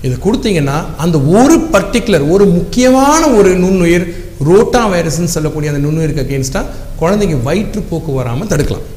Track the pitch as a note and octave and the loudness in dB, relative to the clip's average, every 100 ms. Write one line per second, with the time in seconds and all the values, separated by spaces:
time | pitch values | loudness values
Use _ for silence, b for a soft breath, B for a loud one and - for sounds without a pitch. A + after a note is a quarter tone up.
0 | C3 B2+ F#3 C#4+ A3+ F3 C#3 D3 F3+ - | -4 -2 -2 0 0 0 0 -4 -6 -6
1 | E3 C#3 C#3 G3+ C4+ E4 - - - A#3 | -2 0 2 4 6 4 2 0 0 -2
2 | - F3 C#3+ F#3+ G3 E3+ C3+ - B3+ C4 | 0 0 2 4 4 2 0 0 4 4
3 | C4+ D#4 D#4+ A3+ F#3+ F3+ F#3 F#3+ E3+ F3 | 4 2 4 4 4 4 2 2 2 2
4 | F3 B B - C#3 F#3+ A#3 B3 A3 F3+ | -2 B B -6 2 4 4 2 0 -2
5 | E3 D#3+ E3+ E3 D3+ D#3 D3+ C#3+ D3 D#3 | -2 -2 -2 -2 -4 -4 -4 -2 -2 0
6 | D#3+ C#3+ B2+ C3+ C3 - - B B - | -2 -2 -4 -4 -4 -4 -6 B B -4
7 | D#3+ G#3 G3+ D3 A#2+ F3 A3 G#3+ - E3 | 0 0 0 -2 -2 -2 -2 -6 -6 -6
8 | D#3 C3 A#2+ B2 G#3 D3+ C#3+ F#2 - | -4 -4 -4 -4 -2 -2 0 -4 -8